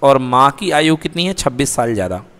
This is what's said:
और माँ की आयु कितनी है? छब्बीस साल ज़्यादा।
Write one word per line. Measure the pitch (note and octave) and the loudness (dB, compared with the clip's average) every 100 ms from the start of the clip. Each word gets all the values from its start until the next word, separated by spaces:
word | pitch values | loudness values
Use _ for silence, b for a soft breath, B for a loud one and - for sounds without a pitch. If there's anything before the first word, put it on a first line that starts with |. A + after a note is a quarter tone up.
और | C#3 C3+ | 2 2
माँ | B2+ B2 C#3 | 2 2 2
की | C#3+ F#3+ | 2 -2
आयु | D3+ D#3+ D#3 | 0 2 0
कितनी | - E3+ F3 | -2 -4 -4
है? | |
छब्बीस | F#3+ - B2 C#3 | -4 -4 -2 -2
साल | - A#2+ | -2 -2
ज़्यादा। | A2 F#2 F2+ - _ | -2 -4 -6 -10 _